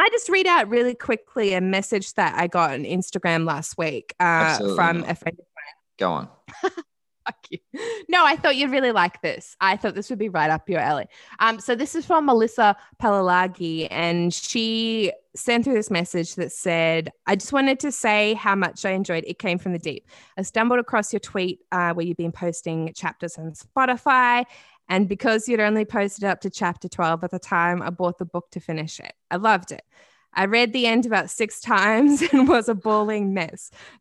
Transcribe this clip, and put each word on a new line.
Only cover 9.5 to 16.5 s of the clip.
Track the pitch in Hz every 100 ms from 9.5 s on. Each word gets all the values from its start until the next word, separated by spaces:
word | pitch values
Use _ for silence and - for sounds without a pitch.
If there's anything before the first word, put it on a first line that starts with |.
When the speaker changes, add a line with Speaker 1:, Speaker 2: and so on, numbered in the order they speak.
| -
Speaker 1:
I | 190 196
thought | 214
this | 190 208
would | 233
be | 214
right | 180 151
up | 156 -
your | 175
alley. | 123 147 - - - -
Um, | 226 226
so | -
this | 240 302
is | 330 -
from | 330 294
Melissa | 233 226 - 214 196 - -
Palalagi, | 233 202 185 180 185 180 175 160 -
and | - 170 175 175
she | - - 233 226 226 226 226 196 - _ -
sent | - 240
through | 247
this | 233 214
message | 180 180 180 165 -
that | 175